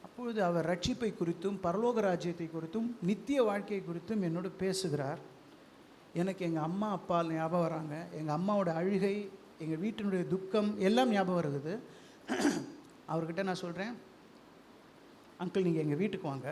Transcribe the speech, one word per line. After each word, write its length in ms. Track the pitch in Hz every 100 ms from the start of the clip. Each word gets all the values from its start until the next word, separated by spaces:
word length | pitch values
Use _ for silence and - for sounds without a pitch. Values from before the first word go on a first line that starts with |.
அப்பொழுது 360 | - - 240 220
அவர் 260 | 180 170 160
ரட்சிப்பை 400 | 175 - 254 226
குறித்தும் 460 | - 170 170 196 196
பரலோக 400 | 180 180 240 240
ராஜ்யத்தை 460 | 202 175 160 170 165
குறித்தும் 400 | 160 160 220 226 240
நித்திய 380 | 175 208 - 277
வாழ்க்கை 360 | 220 202 202 202
குறித்தும் 420 | 170 170 - 220 175
என்னோடு 240 | 165 180 -
பேசுகிறார். 600 | 190 185 185 147 135 160 - - - - - - - - - 165
எனக்கு 260 | 185 190 175
எங்க 140 | 160
அம்மா 260 | 156 185 214
அப்பா 260 | 185 - 175
ஞாபகம் 420 | 165 160 160 175 165
வராங்க, 300 | 160 156 151 175
எங்க 200 | 170 156
அம்மாவோட 360 | 151 190 208 185
அழுகை, 420 | 165 180 202 196 202 202 - - -
எங்க 160 | 156 160
வீட்டினுடைய 480 | 202 220 202 185 160
துக்கம் 420 | 185 190 220 208 208
எல்லாம் 320 | 190 226 254
ஞாபகம் 260 | 208 180 180
வருது. 320 | 156 143 147 214 - - - - - 381 370 - - - - - -
அவர்கிட்ட 360 | 160 165 175
நான் 200 | 190 180
சொல்றேன், 300 | 175 170 208 240 - - - - - - - - - - - - - -
"அங்கிள், 280 | 180 196 180
நீங்க 140 | 160
எங்க 140 | 156 147
வீட்டுக்கு 320 | 208 - 156
வாங்க 220 | 135 127